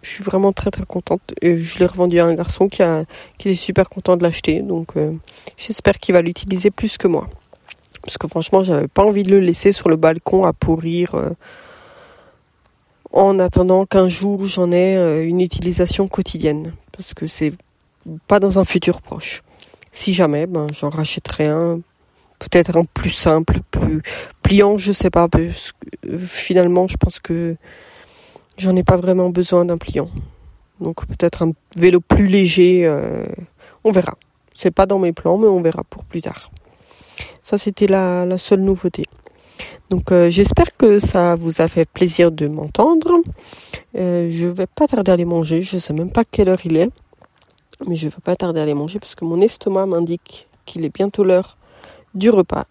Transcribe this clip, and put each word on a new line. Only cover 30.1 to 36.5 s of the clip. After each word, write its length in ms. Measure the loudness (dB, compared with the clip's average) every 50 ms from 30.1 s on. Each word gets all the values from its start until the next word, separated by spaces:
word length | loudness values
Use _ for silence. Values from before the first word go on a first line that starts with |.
| -8 -14 -14 -14 -18 _ -20 -20 -20 _ _ _ _ _
Donc 240 | -10 -10 -8 -10 -10
peut-être 360 | -12 -8 -2 -2 -2 -2 0 -2
un 100 | -2 -2 _ _ _ -4
vélo 240 | 2 4 4 4 4
plus 260 | 2 _ 0 2 2
léger, 600 | 4 4 2 2 2 4 4 4 4 6 4 2
euh, 400 | 2 0 0 -4 -6 -8 -8 -8 -10 -12 -14 -16 -20 _ _ -20 -20 -20 _ _
on 60 | 2
verra. 240 | 2 2 0 0 -6 _ _ _ _ _ _ _
C'est 200 | _ -4 -4 -2
pas 160 | 2 2 2
dans 120 | 2 2 0
mes 140 | 0 -2 -2
plans, 240 | -2 -2 0 0
mais 100 | 4 4
on 140 | 4 4 4
verra 220 | 2 0 -2 -2 -10
pour 200 | _ -12 -18 -18
plus 180 | -10 -10 -10 -10
tard. 280 | -10 -12 -14 -20 -20